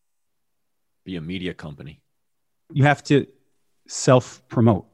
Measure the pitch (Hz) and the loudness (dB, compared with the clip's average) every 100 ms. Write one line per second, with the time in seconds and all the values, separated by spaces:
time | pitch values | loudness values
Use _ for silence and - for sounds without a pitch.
0 | _ _ _ _ _ _ _ _ _ _ | _ _ _ _ _ _ _ _ _ _
1 | 92 90 80 92 90 82 78 69 67 - | -12 -12 -8 -8 -8 -10 -16 -16 -18 -20
2 | _ _ _ _ _ _ - 143 143 139 | _ _ _ _ _ _ -6 0 2 2
3 | - 143 - _ _ _ _ _ - - | 0 0 0 _ _ _ _ _ -16 -4
4 | - 127 - - - - 117 92 - | 2 2 2 -20 -8 2 2 2 -4